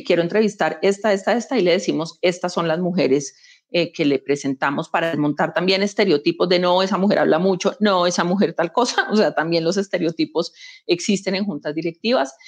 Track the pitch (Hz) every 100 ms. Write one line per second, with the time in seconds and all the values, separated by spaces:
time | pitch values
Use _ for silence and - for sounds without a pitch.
0 | - 175 170 208 220 - 156 - 190 196
1 | 220 196 - 233 226 254 175 180 196 147
2 | 165 - 185 180 180 185 170 160 180 175
3 | 139 139 143 - - - _ 175 165 -
4 | 147 135 - 143 139 131 147 143 160 180
5 | 165 160 147 147 143 147 180 190 196 -
6 | 202 147 170 170 175 180 180 180 190 185
7 | 202 147 151 156 185 185 196 - 208 185
8 | 175 175 175 190 196 - 170 - 247 -
9 | - 214 160 151 160 170 165 190 196 180
10 | 160 165 156 - - - - - - 170
11 | - 196 196 190 202 147 151 151 170 165
12 | 220 254 269 -